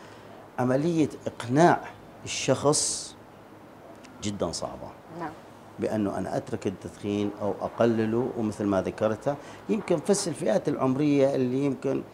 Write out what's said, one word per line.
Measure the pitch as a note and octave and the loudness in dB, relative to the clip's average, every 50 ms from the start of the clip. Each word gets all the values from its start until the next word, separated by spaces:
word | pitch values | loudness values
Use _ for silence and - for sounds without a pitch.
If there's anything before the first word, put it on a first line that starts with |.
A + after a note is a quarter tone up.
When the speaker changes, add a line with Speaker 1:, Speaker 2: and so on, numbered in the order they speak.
| - - - - - - - - - - - - | -16 -20 -20 -20 -20 -20 -20 -20 -20 -10 -4 -2
Speaker 1:
عملية | B2+ B2+ B2+ C#3 D3 F3 E3+ D#3+ D3 - - - - - | 0 2 2 2 2 2 2 2 2 2 0 -4 -8 -8
إقناع | - - - A#2 B2 D3 E3+ E3+ C3 - - - - - - - - - - | -8 -8 -4 0 4 6 8 8 6 4 0 -6 -14 -16 -18 -20 -18 -14 -12
الشخص | - - - - - C3 - A2 C#3 D3+ - - - - - - - - - - - - - - - - - - - - - - - - - - - - - - | -8 -6 -2 0 0 2 4 4 4 4 4 2 0 -2 -4 -8 -10 -14 -18 -20 -20 -20 -20 -20 -20 -20 -20 -20 -20 -20 -20 -20 -20 -20 -20 -20 -20 -14 -8 -6
جدا | G#2 G2+ G2 F#2+ E2+ | -6 -4 -2 -2 -4
صعبة. | - - - - - - - - - - - - D#3+ E3+ | -4 -4 -6 -8 -8 -10 -12 -14 -14 -16 -18 -16 -12 -10
Speaker 2:
نعم. | E3+ D3+ - - - - - - - - - - | -10 -10 -10 -12 -18 -20 -20 -20 -20 -16 -8 -4
Speaker 1:
بأنه | - - G#2+ A2 G#2 G2 - - | -2 -2 0 0 0 0 0 -2
أنا | F#2 E2 D#2+ C#3 | -4 -4 -4 -4
أترك | - - - G#2 - G#2+ | -4 -4 -6 -6 -4 -4
التدخين | F#2 - - G2 - - - G#2 G#2 G#2 G#2 G#2 - - | -6 -6 -8 -12 -12 -8 -4 -2 0 0 0 -2 -2 -4
أو | G#2 G2+ F#2 - | -4 -4 -2 -2
أقلله، | - F2+ - - A#2+ A#2+ A2+ A2 A2 A2 A2 A#2 C3 C3 - B2 | -4 -4 0 2 4 4 4 4 2 2 0 0 0 -2 -2 -2
ومثل | A2+ G#2+ G2+ - G#2+ | -2 -2 -2 0 0
ما | G2+ G2 F#2+ | 2 2 2
ذكرت، | F2+ F#2 F2+ - A2 A2 A2 G#2+ - C#3+ C#3+ C#3+ - - - - - - | 2 0 0 0 0 0 0 0 -2 -4 -4 -4 -6 -14 -16 -10 -4 -2
يمكن | G3+ G#3+ F#3+ - F3+ D#3 | -2 0 0 0 0 2
فس | C#3+ - G3+ G3 - F3 | 2 2 2 2 0 -2
الفئات | D3 - D#3 - G#3+ F#3 - D#3+ | -4 -2 0 2 2 2 2 0
العمرية | D3 - B2+ C3 B2+ C3+ D3+ D3 C#3+ C#3 C3+ C3+ C#3 | 0 2 2 2 2 2 4 4 6 6 6 4 4
اللي | C3+ C3 B2 B2 C3+ C#3+ | 2 2 2 2 2 0
يمكن | C#3+ C3 C3 - C#3 C3+ C3 - - | 0 0 0 -2 -2 -2 -2 -4 -8